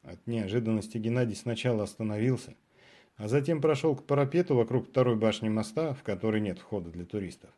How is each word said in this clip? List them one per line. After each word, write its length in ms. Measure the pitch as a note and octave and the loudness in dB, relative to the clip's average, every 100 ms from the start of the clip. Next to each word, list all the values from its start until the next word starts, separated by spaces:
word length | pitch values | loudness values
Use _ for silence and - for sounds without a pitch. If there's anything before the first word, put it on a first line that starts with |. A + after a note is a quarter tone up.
От 220 | C#2 F2 - | -18 -14 -4
неожиданности 720 | A#2 G2 A2+ A2+ A2 G2+ A#2 | -4 0 -2 0 0 -2 -4
Геннадий 360 | A2 B2 A#2+ | -2 0 0
сначала 480 | G2 - A2+ B2 A2+ | -2 -4 -2 0 0
остановился, 720 | G2+ - A2 G#2 A#2+ B2+ - - _ _ - - _ - | -2 -4 -4 0 0 0 -4 -20 _ _ -20 -20 _ -10
а 100 | G#2+ | 0
затем 340 | C3+ C#3+ D#3+ | 0 2 0
прошёл 360 | D#3 C#3+ D#3+ C3+ | 2 2 2 0
к 80 | |
парапету 500 | - C#3 C#3 D#3+ F3+ | 0 2 2 2 2
вокруг 340 | C3 A2 B2 - | 4 4 0 0
второй 280 | - B2 A2+ | 2 4 4
башни 320 | A2 G#2 A2 | 2 2 0
моста, 460 | G#2+ G#2+ - D#3+ | 0 0 -2 -2
в 100 | C3+ | -4
который 360 | - F#2+ A2 G#2+ | -4 -2 0 2
нет 180 | G#2 F2 | 0 -4
входа 320 | - G#2 E2+ | -6 -6 -6
для 140 | F2 | -10
туристов 460 | F2 G#2+ F#2 - - | -8 -6 -6 -10 -20